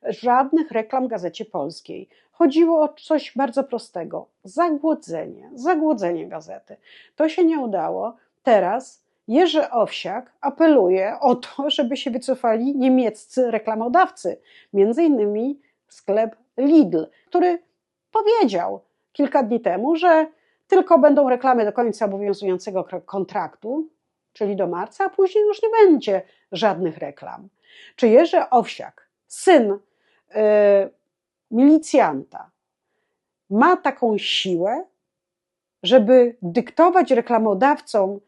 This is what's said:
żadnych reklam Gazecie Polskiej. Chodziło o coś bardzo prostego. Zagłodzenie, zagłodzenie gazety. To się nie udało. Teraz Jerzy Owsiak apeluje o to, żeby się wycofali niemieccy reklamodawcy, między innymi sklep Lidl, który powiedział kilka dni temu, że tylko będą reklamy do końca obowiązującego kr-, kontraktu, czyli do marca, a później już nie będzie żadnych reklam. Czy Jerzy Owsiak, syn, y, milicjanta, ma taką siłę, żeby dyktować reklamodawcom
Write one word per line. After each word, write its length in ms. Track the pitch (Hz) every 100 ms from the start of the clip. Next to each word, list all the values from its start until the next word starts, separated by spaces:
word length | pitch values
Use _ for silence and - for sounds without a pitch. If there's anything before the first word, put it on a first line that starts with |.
żadnych 680 | - - 240 247 269 320 311
reklam 380 | 226 220 262 254
Gazecie 360 | 220 175 -
Polskiej. 640 | 175 175 147 170 - - - _ _
Chodziło 500 | _ 247 302 339 330
o 60 | 302
coś 440 | 294 - 311 - -
bardzo 280 | 269 247
prostego. 640 | 269 233 - 180 165 - - _
Zagłodzenie, 1040 | 190 190 349 294 311 302 - 165 - - -
zagłodzenie 720 | 247 269 349 311 247 180 170 170
gazety. 480 | 165 156 - _ - _ - _ _
To 120 | 311
się 160 | 320
nie 160 | 339 320
udało. 560 | 247 190 165 180 208 240 _ _
Teraz 600 | - 214 180 226 262 _ _ _ -
Jerzy 420 | 240 359 302 285
Owsiak 640 | 240 202 - - 208 - _
apeluje 760 | 277 - 320 285 185 190 190 -
o 140 | 277
to, 360 | 247 - - 285
żeby 260 | 294 254 262
się 140 | -
wycofali 680 | 240 - 262 240 220 254 277
niemieccy 760 | 262 254 233 - - - 247
reklamodawcy, 920 | 220 220 220 233 285 381 - 180 - _ _ _
między 300 | 202 202 240
innymi 580 | 339 269 208 208 247 277 _ _ _
sklep 480 | _ - 208 220 - _ -
Lidl, 480 | 277 320 208 165 156 _ _
który 320 | 359 359 339 _ _ _ _ _
powiedział 680 | 440 415 466 311 190 185 196 _ _ _
kilka 300 | - 277 285
dni 180 | 226 233
temu, 360 | 208 185 247 320
że 300 | 349 320 311 _ _ _ _
tylko 300 | 392 370 330
będą 300 | 285 285 269
reklamy 360 | 247 262 240
do 80 | 208
końca 320 | 208 240 196
obowiązującego 800 | 214 196 202 196 202 185 220 185
kr-, 200 | 175 185
kontraktu, 840 | - 196 180 208 160 _ 214 285 320 _ _ _ _
czyli 240 | _ 214 202
do 100 | 180
marca, 380 | 175 214 -
a 40 | 392
później 360 | 381 381 427
już 180 | 415 415
nie 60 | 453
będzie 540 | 453 403 285 220 190 - _ _
żadnych 460 | 180 208 180 180 156
reklam. 500 | 143 - - - 190 _ _ - - -
Czy 120 | 233
Jerzy 420 | 226 330 359 -
Owsiak, 580 | 247 214 - - _ _ _ _
syn, 460 | - - 330 214
y, 60 | 202 _ _ _ _ _ 196 214 208 208 202 190 _ _ _ _ _ _
milicjanta, 1000 | 226 277 311 311 285 185 135 - - - _ _ _ _ _ _ _ _ _ _
ma 260 | 196 302 359
taką 420 | 294 269 226 208
siłę, 640 | - - 190 175 190 262 381 _ _ _ _ _ _ _ _ _
żeby 540 | 196 254 208 254 240 233
dyktować 680 | 175 175 233 - 339 359 277
reklamodawcom 1120 | 247 233 233 226 190 269 294 - 220 190 202